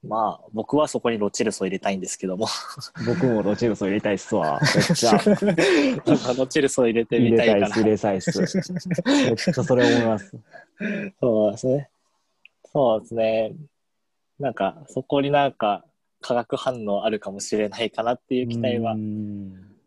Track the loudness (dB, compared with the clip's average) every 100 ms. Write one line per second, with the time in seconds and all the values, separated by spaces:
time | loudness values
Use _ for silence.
0 | -4 -2 -2 -4 -10 -8 0 2 2 0
1 | -2 0 -2 0 -2 0 -4 -2 -2 -4
2 | -6 -6 -6 -4 -4 -4 -10 -14 -16 -8
3 | -4 0 2 2 0 0 0 0 -2 -2
4 | 0 -4 -2 -2 0 0 2 2 2 2
5 | 4 4 4 2 2 2 4 4 2 0
6 | 2 2 2 -2 0 2 0 2 2 2
7 | 0 2 4 4 4 4 2 2 2 2
8 | 0 -2 -2 -2 -2 -2 -4 -8 -4 -4
9 | 2 2 2 0 0 0 2 4 4 4
10 | 2 -2 -4 -20 _ -20 -20 _ -6 -6
11 | -8 _ 0 4 2 0 -2 -2 -4 _
12 | _ _ _ _ _ _ _ 0 2 2
13 | -2 -2 0 2 -2 -6 -18 _ _ _
14 | _ _ _ _ -6 -2 -4 -4 -10 -8
15 | -2 0 2 2 2 0 -2 -2 _ _
16 | _ _ -4 -2 -2 -4 -4 -4 -2 -2
17 | 0 -4 -6 -12 -4 -2 -2 -2 -6 -2
18 | -2 -4 _ -4 -2 -2 -2 -2 -2 -4
19 | -4 -6 -8 -10 -12 -16 -20 _